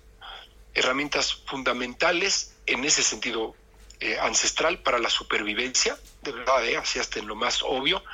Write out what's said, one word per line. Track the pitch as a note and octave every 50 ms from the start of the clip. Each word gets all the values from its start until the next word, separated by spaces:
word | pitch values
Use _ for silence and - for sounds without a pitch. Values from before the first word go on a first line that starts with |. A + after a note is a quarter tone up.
| - - - - - - - - - - - - - - -
herramientas | - - C3 B2+ C3+ D3 C#3+ - D3+ C3+ - - - -
fundamentales | - C#3 C3+ B2+ B2+ B2 B2 B2 B2 B2 - B2+ G#2+ - E3+ - G2 - - - - - - -
en | - B2+ A#2+ C3
ese | D3+ D#3 - -
sentido, | - - G#3+ - B2+ A2+ A2+ A2+ - - - - - - - - - - -
eh, | - - - -
ancestral | - - A2 - - - - - D3+ D#3+ F3+ -
para | - - B2+ A#2+
la | A#2 A2
supervivencia, | - - - - - A2+ G#2 G#2+ G#2 G2+ B2 C3 B2+ - - A3+ C#4+ - - - - - -
de | - -
verdad, | A#2 A#2+ - C3+ B2+ A#2+ A2
¿eh? | G#2
Así | G#2 - - - B2+
hasta | A#2 - - A2+
en | G#2+ G#2
lo | G#2+
más | A2 A#2+ B2 - -
obvio, | - - D3 B2+ C3 D3+ F3 - - -